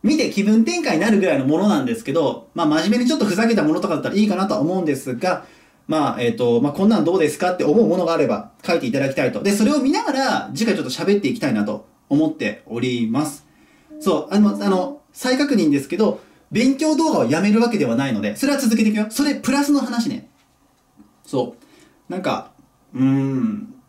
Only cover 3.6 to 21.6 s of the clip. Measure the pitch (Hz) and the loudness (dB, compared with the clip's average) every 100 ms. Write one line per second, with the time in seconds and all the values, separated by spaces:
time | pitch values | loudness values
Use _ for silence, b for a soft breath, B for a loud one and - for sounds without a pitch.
3.6 | 151 175 180 151 127 185 208 180 202 160 | 0 0 -2 -4 -2 0 0 0 -2 -2
4.6 | 151 185 160 131 135 117 185 185 B B | -2 -2 -2 -4 -6 -4 -2 -4 B B
5.6 | B B - 156 139 117 120 110 120 117 | B B -4 -2 -2 -2 -2 0 2 2
6.6 | 143 147 196 208 156 180 151 - 180 180 | 0 2 2 4 2 2 0 0 -4 0
7.6 | 147 147 208 180 170 165 135 104 - _ | 2 4 4 2 0 0 0 -2 -6 _
8.6 | - 170 131 135 135 - 160 - 202 202 | -2 -2 0 -2 -2 -2 -2 0 -2 2
9.6 | 220 294 262 381 440 262 262 - - 135 | 2 4 2 0 0 -2 0 -2 -4 -4
10.6 | 226 - 127 - 170 202 143 120 147 107 | -2 -2 -4 -4 0 2 0 -2 -2 0
11.6 | 104 104 - _ _ 143 156 - 107 107 | -2 -4 -12 _ _ 0 0 -2 -6 -6
12.6 | - 113 127 120 113 127 151 - b b | -10 -4 -2 -2 -2 -2 -4 -8 b b
13.6 | b b b - 190 156 - 202 208 202 | b b b -6 -2 -2 0 2 2 2
14.6 | 202 185 180 - _ - 254 262 285 233 | 0 0 -2 -10 _ -6 -2 0 2 2
15.6 | 156 143 - 175 220 B B B B 202 | 2 0 -2 0 0 B B B B 0
16.6 | 262 269 311 302 320 202 120 156 202 214 | 0 2 0 2 2 0 0 0 2 2
17.6 | 240 226 135 117 139 107 101 - 277 277 | 2 0 0 0 -2 -2 -4 -2 -2 0
18.6 | 220 226 214 214 214 - 285 - - 277 | 0 2 2 0 -4 -2 -2 -2 -2 0
19.6 | 285 285 226 233 - - - _ _ _ | 2 0 0 -2 -4 -6 -12 _ _ _
20.6 | _ _ _ _ - _ - - - - | _ _ _ _ -20 _ -6 -4 -4 -8